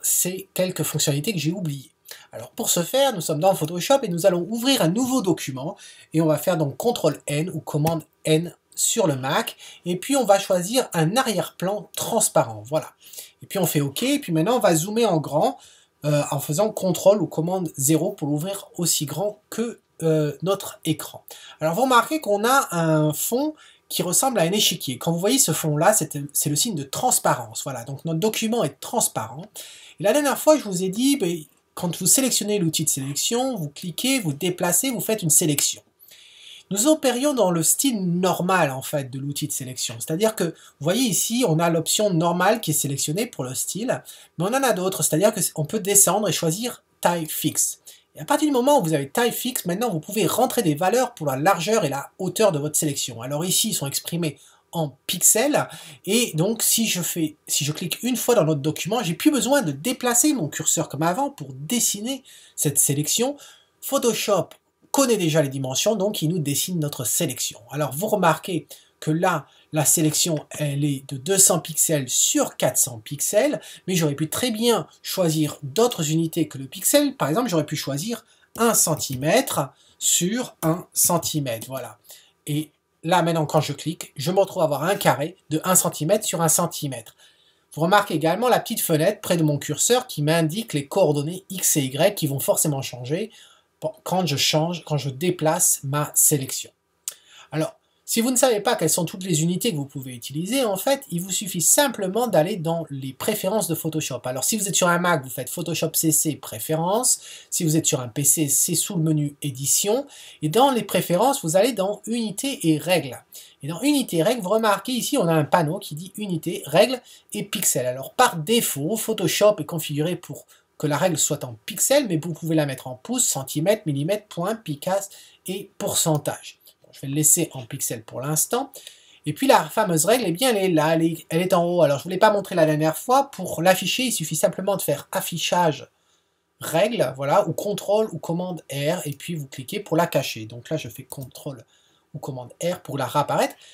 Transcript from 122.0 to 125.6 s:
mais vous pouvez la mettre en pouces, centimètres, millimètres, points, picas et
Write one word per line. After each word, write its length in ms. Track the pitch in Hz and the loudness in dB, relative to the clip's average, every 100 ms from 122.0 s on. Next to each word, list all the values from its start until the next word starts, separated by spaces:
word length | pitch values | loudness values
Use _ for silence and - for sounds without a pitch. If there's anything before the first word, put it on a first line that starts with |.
| 247 | 2
mais 100 | 165 | -2
vous 120 | 165 | -4
pouvez 220 | 156 160 160 | -6 0 0
la 100 | 147 | 0
mettre 220 | 135 131 | -4 -10
en 80 | 127 | -10
pouces, 300 | - 247 - | -6 -2 0
centimètres, 580 | 143 131 151 175 214 - | -2 -4 -2 2 2 0
millimètres, 400 | 139 151 208 - | -2 -2 -4 -6
points, 300 | - 175 226 | -6 -6 -6
picas 520 | - 139 - 190 196 - - _ - | -8 -8 -4 -4 -4 -14 -20 _ -10
et 240 | 190 | -10